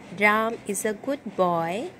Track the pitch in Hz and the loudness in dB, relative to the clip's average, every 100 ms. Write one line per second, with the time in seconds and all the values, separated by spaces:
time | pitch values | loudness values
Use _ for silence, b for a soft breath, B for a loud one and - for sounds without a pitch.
0 | - 175 208 214 226 233 - 196 220 208 | -14 2 4 4 0 -4 -6 -4 -4 -4
1 | - 277 202 - 180 170 165 196 359 - | -4 -6 -4 0 2 2 -2 -4 -8 -12